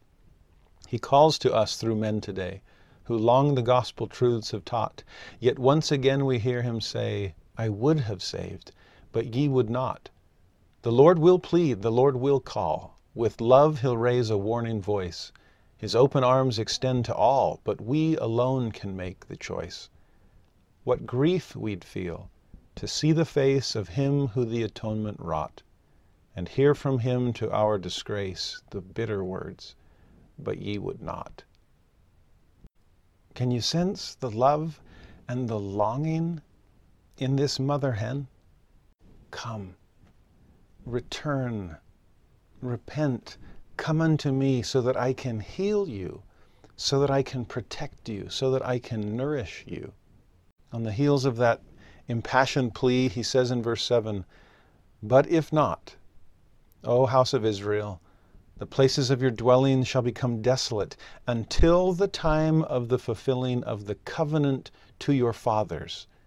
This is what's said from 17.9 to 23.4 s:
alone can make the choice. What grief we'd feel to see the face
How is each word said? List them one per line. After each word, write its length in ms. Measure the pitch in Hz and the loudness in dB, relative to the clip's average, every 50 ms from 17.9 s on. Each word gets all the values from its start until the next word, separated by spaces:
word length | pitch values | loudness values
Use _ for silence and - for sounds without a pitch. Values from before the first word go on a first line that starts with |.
| 147 156 156 160 156 - | 0 0 0 0 0 0
alone 520 | - 113 113 117 123 131 135 131 123 110 | -2 -2 0 0 0 0 0 -2 -2 -4
can 240 | 101 - - 98 95 | -6 -8 -10 -10 -8
make 320 | 92 90 90 - - - | -8 -8 -10 -12 -14 -16
the 100 | - 92 | -16 -14
choice. 520 | - - - 90 - 82 87 - - - - _ _ _ _ _ _ _ _ _ - _ _ _ _ _ _ _ _ - | -12 -10 -10 -8 -8 -8 -10 -12 -16 -18 -20 _ _ _ _ _ _ _ _ _ -20 _ _ _ _ _ _ _ _ -2
What 200 | 123 127 - 117 | -2 -2 -2 -2
grief 520 | - 123 127 143 170 185 175 - - - | -4 -2 2 2 2 2 0 -2 -6 -10
we'd 260 | 107 110 110 101 87 - | -8 -6 -6 -6 -8 -10
feel 480 | - - 98 92 87 82 87 101 - - _ _ _ - - - _ _ | -12 -10 -8 -8 -6 -8 -10 -12 -16 -20 _ _ _ -20 -20 -20 _ _
to 100 | - - | -12 -10
see 240 | 107 - - - 151 | -8 -4 0 2 2
the 140 | 160 165 160 | 4 2 2
face 500 | - - 147 | 0 0 2